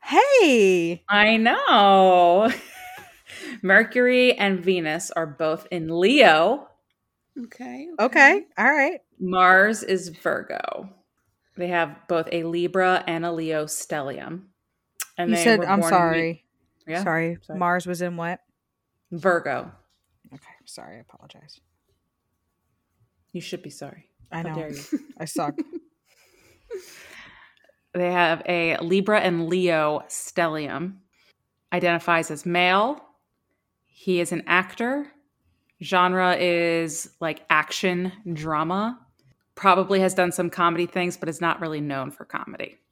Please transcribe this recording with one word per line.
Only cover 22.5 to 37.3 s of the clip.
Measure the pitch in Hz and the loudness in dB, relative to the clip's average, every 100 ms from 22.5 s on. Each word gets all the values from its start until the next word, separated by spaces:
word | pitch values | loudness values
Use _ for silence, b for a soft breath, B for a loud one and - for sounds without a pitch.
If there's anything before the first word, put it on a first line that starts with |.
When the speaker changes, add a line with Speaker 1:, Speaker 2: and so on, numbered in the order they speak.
| _ _ _ _ _ _ _ _ | _ _ _ _ _ _ _ _
Speaker 2:
You | 175 | -14
should | 165 175 | -12 -12
be | 156 | -14
sorry. | - 143 - _ _ _ | -18 -18 -20 _ _ _
Speaker 1:
I | 165 | -10
Speaker 2:
How | 165 | -8
Speaker 1:
know. | |
Speaker 2:
dare | 160 156 | -8 -10
you? | 143 147 302 | -12 -8 -8
Speaker 1:
<laughs> | - - | -8 -16
I | 160 | -10
suck. | - 147 - - 349 _ _ _ _ _ _ _ _ _ 427 B B B B B B B B _ _ _ | -6 -6 -6 -10 -12 _ _ _ _ _ _ _ _ _ -16 B B B B B B B B _ _ _
Speaker 2:
They | 180 180 | -4 -2
have | 180 170 160 - | 2 2 0 -2
a | 175 165 156 | -2 -2 -2
Libra | 170 190 196 214 | 0 0 2 2
and | 185 170 165 | 2 0 -2
Leo | 185 180 160 151 151 - | 0 0 2 0 -2 -8
stellium. | - - - 170 156 143 - 175 190 _ _ _ _ _ _ _ | -14 -8 -2 -2 -2 -8 -8 -10 -12 _ _ _ _ _ _ _
Identifies | 175 175 170 - 170 156 | -2 0 -2 0 -2 -2
as | 151 | -8
male. | 180 175 180 190 220 294 - _ _ _ _ _ _ _ _ | -4 0 2 2 0 -4 -14 _ _ _ _ _ _ _ _
He | _ - 180 | _ -4 -2
is | 170 | -2
an | 170 - | -6 0
actor. | 175 190 - 233 277 285 _ _ _ _ _ _ _ | 0 0 -6 -6 -6 -8 _ _ _ _ _ _ _
Genre | 165 185 180 185 185 180 | -2 2 2 2 2 2
is, | 180 170 170 165 165 151 - _ | 2 2 0 0 -2 -6 -12 _
like, | 165 | -8